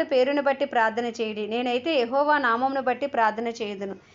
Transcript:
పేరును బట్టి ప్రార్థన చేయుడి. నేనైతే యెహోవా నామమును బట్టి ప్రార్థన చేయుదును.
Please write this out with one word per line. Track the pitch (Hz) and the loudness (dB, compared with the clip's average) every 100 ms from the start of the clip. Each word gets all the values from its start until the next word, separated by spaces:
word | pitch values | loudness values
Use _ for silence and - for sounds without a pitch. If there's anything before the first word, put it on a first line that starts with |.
| 320 | 2
పేరును | 262 254 285 | 2 2 2
బట్టి | 277 269 | 0 0
ప్రార్థన | 277 247 226 220 240 | 0 2 2 0 -4
చేయుడి. | 226 220 214 208 | -4 -6 -4 -4
నేనైతే | 233 254 247 320 | -2 0 -2 0
యెహోవా | 302 233 269 294 294 | 0 2 2 2 2
నామమును | 254 233 262 269 | 2 2 0 0
బట్టి | 254 247 277 | -2 -2 -2
ప్రార్థన | 240 220 220 233 | 2 2 0 -4
చేయుదును. | 226 214 196 202 196 - | -6 -8 -6 -8 -10 -16